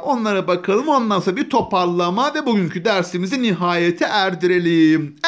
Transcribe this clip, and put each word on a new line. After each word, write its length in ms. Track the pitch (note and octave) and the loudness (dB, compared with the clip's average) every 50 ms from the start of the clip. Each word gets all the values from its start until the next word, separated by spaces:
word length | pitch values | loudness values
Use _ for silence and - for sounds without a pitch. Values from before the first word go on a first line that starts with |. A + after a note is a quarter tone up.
| - | 0
Onlara 420 | D4 C#4 A#3+ A3 A3 G3+ F#3+ F3 | -2 -2 0 0 0 0 0 0
bakalım. 420 | E3 F3+ F3+ F3+ - F#3+ A3 C4+ D#4 | 0 -2 -2 0 0 0 0 2 2
Ondan 320 | D4 C4+ A#3 A3 G#3 F#3 | 0 0 2 0 -2 0
sonra 160 | D3+ F#3+ F#3 | 0 -2 -2
bir 140 | A#3 C#4 - | -2 -2 0
toparlama 840 | - A#3 - - - F#3 F3+ F3 F3 F3 F3+ F3 F3+ G#3+ C4 D4 D4 | 0 -2 0 0 0 0 0 0 0 0 0 0 0 0 -2 0 -2
ve 120 | D#4 D4+ | -2 -2
bugünkü 380 | A#3+ A#3 G#3 F3+ D#3 - F#3 E3+ | 0 0 2 0 0 -4 -4 -2
dersimizi 580 | - E3+ F#3+ F3 F3+ - F3+ F3+ F#3+ - C4 B3 | 0 0 0 0 -2 -4 -4 -4 -2 -2 -2 0
nihayete 600 | A3+ F#3 D#3+ F3+ F3 F3 E3+ E3+ E3+ F3 - D#4+ | 0 0 0 0 0 0 2 2 0 0 0 -2
erdirelim. 1120 | - - G#3 F#3+ F#3+ F#3 E3+ F3 F3+ F3+ F3+ F3 E3+ E3+ E3 D#3+ D#3 D#3 D#3 D3+ C#3+ - - - | -2 0 0 0 0 -2 -2 0 0 0 2 2 2 4 4 6 6 4 2 0 -4 -8 -4 -2